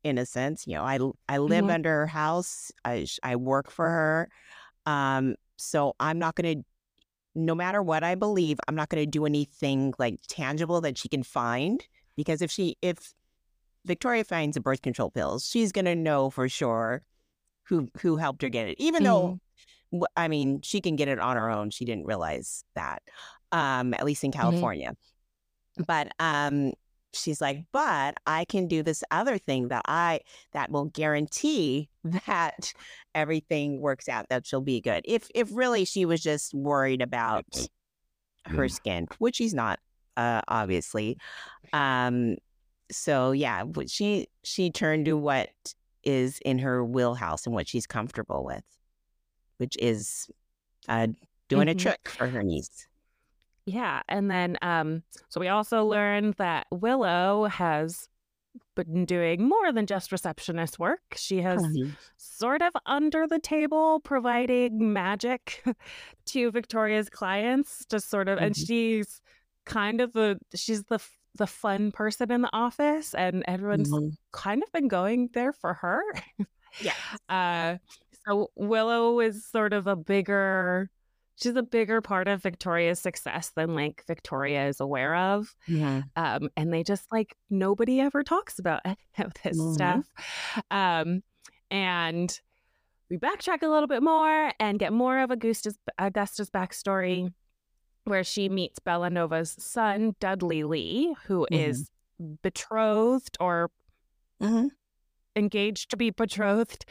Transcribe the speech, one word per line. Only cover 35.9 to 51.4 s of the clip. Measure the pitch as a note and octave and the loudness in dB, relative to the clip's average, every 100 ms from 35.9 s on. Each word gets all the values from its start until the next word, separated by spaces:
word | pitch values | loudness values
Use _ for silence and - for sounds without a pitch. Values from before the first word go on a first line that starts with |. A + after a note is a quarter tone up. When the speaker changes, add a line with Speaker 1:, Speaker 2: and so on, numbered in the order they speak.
| G3 F3 | 0 2
Speaker 1:
was | E3 | 2
just | D#3+ D3 - | 0 -2 -4
worried | C#3 C#3+ C#3+ C3+ C3 | -4 0 2 2 2
about | B2 B2 A2+ A2 - - - _ _ _ _ _ _ _ - | 0 0 0 0 -4 -8 -8 _ _ _ _ _ _ _ -6
her | D3+ C3 | -2 -2
Speaker 3:
Mm. | |
Speaker 1:
skin, | - A2 F2 E2 - | -4 -4 -4 -6 -2
which | A#3 - | -2 0
she's | A3+ | -2
not, | D3+ A2+ - _ _ _ - | -2 -2 -4 _ _ _ -2
uh, | A#2+ A2+ - | 0 0 0
obviously. | A2+ G2+ F2+ - A2 G#2+ - - - - - - | -2 0 0 0 -4 -4 -6 -10 -16 -18 -20 -6
Um, | D3+ C#3 B2+ B2 B2 A#2 G2 _ _ _ _ - | -2 2 2 2 2 0 -2 _ _ _ _ -14
so | - - C#3 B2+ | -6 0 2 2
yeah, | C#3 C3+ G2 | 2 0 -2
but | A2+ D#3+ - | -4 -6 -6
she, | - G#3 G3+ - _ | -2 0 0 -2 _
she | - - F3+ | -8 -2 -2
turned | - D#3+ D#3 D3+ | 0 0 2 2
to | D3+ | 2
what | D3 C3+ - _ - - _ _ | 2 0 -2 _ -18 -18 _ _
is | - C3+ B2+ - | 0 2 2 0
in | - C3 | 0 0
her | C3+ B2+ | 2 0
wheelhouse | A#2 B2+ B2 B2 F2+ D#2+ - | 0 2 2 0 -4 -4 -2
and | |
what | A2+ E2 | -2 -2
she's | A#2+ - | -4 -4
comfortable | A#2+ A2 - - C#2 | -6 -4 -6 -4 -4
with, | C2 - - _ _ _ _ _ _ _ _ - | -4 -8 -12 _ _ _ _ _ _ _ _ -8
which | B2+ - | -6 0
is, | A#2+ A2 G2+ - - - _ _ _ _ - | 0 0 -4 -10 -12 -18 _ _ _ _ -2
uh, | A2+ A2+ A2 _ _ | 0 0 -2 _ _